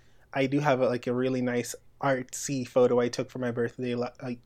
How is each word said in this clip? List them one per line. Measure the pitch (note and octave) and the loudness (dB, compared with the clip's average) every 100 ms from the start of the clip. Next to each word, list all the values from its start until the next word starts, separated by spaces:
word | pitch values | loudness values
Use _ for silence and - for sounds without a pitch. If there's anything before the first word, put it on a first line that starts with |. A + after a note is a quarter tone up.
| - - - | -20 -20 -8
I | C#3 C3+ | -2 0
do | C#3+ | 2
have | D3 B2+ | 2 2
a, | A#2+ | 2
like, | B2 B2+ | 0 -2
a | |
really | B2 C3 C3 | 0 0 0
nice | B2 B2 A#2 - - - | 0 -2 -4 -8 -16 -4
artsy | C#3+ C3 B2+ - - C3+ B2 | -2 -2 -4 -8 -6 -4 0
photo | C3 B2 A#2+ | 4 6 6
I | A#2+ | 2
took | - B2 | -2 -6
for | C3 | -4
my | B2 | -4
birthday, | A#2+ A#2 - B2+ | -2 -2 -4 -4
li-, | A#2+ A#2+ - | -2 -4 -6
like, | B2+ A#2+ | -10 -10